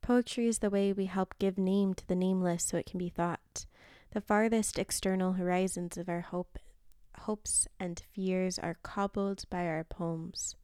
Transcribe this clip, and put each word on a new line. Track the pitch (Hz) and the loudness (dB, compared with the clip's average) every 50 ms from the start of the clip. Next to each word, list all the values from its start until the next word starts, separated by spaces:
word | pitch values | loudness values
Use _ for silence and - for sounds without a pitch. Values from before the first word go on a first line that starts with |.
Poetry | - - 247 247 240 - - - 233 233 | 2 4 4 4 4 2 -2 0 2 2
is | 226 - | 2 2
the | - 208 | 0 2
way | 196 196 196 196 196 | 2 4 2 2 2
we | 202 190 190 | 0 -2 -2
help | 180 190 190 - - _ | 0 -2 -2 -2 -2 _
give | - 196 185 190 | 0 0 2 2
name | 190 185 190 202 202 196 190 | 2 4 4 4 4 2 0
to | - - - | -2 -2 -2
the | 185 | 0
nameless | 180 185 185 190 185 185 180 170 175 - | 2 2 2 2 2 2 2 0 0 -2
so | - - 170 | -2 -2 -2
it | - | -4
can | - - 180 | -2 -6 -6
be | 180 175 | -6 -4
thought. | - - 170 175 165 - _ _ _ - - - _ - - - - - - - | -2 -2 -2 -2 -2 -6 _ _ _ -14 -14 -14 _ -20 -20 -20 -20 -20 -20 -6
The | - 214 | -4 -4
farthest | 202 - 208 208 220 226 226 226 208 - - - | 0 2 4 4 4 4 4 2 2 0 -2 -4
external | - - - - - 190 190 185 185 185 185 | -4 -2 -4 -2 0 0 2 2 2 2 2
horizons | 185 180 180 180 180 185 185 - 175 175 175 - 180 | 0 2 2 2 2 2 0 0 -4 -6 -6 -6 -8
of | 175 180 | -6 -4
our | 170 175 | -4 -4
hope, | 170 - - 175 180 - - - - - - _ _ - - - - - - - | -4 -4 -6 -6 -6 -6 -10 -16 -16 -16 -20 _ _ -20 -20 -20 -20 -20 -20 -10
hopes | - - 214 214 - - - - - - - - | -4 -4 -4 -4 -2 -2 0 0 0 -2 -4 -8
and | 190 180 170 - - - - | -6 -6 -6 -8 -12 -12 -6
fears | - 190 190 185 185 185 185 185 - | -2 0 2 2 2 2 0 0 -2
are | - 170 165 - | -4 -4 -6 -6
cobbled | _ - - - 202 202 - 208 196 196 196 190 - - | _ -10 -4 -2 -2 -2 0 -2 -2 -2 -2 -6 -8 -6
by | - 180 175 170 | -4 -2 -2 -2
our | 160 156 160 | -2 -2 -4
poems | - - - 175 165 165 160 160 180 - - - 170 156 - | -6 -6 -4 -4 -4 -2 -4 -6 -8 -8 -6 -6 -6 -6 -8